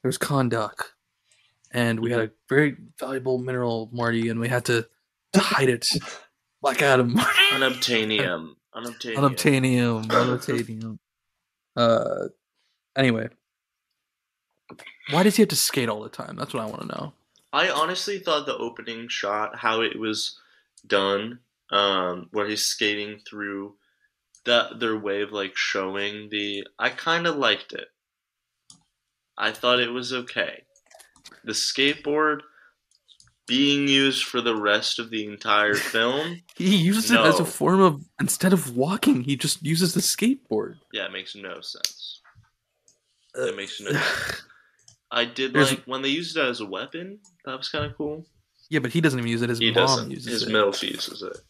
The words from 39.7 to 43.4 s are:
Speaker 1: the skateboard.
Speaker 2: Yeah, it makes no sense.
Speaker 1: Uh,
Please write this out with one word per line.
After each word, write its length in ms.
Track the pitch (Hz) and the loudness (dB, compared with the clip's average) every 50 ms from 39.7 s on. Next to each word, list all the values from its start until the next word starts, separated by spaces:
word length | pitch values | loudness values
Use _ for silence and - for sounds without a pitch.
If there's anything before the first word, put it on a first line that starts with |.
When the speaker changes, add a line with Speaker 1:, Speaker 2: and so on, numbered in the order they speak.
| 160 165 190 175 175 | 0 2 2 2 2
Speaker 1:
the 60 | 180 | 0
skateboard. 760 | 180 - - - 208 240 269 269 _ _ - 107 104 - 165 - _ _ - | 0 0 0 2 2 0 0 0 _ _ -2 -2 -2 -4 -10 -16 _ _ -8
Speaker 2:
Yeah, 120 | 107 92 | -6 -6
it 60 | 92 | -6
makes 220 | 95 95 95 - - | -8 -10 -10 -12 -14
no 260 | 104 98 92 87 - | -14 -12 -12 -12 -12
sense. 600 | - - - - - - - - - - - - _ - _ - _ _ _ _ _ _ _ _ _ _ _ _ _ _ _ _ _ _ - | -12 -14 -8 -6 -6 -8 -8 -12 -16 -16 -16 -18 _ -20 _ -20 _ _ _ _ _ _ _ _ _ _ _ _ _ _ _ _ _ _ -6
Speaker 1:
Uh, 100 | 127 | -4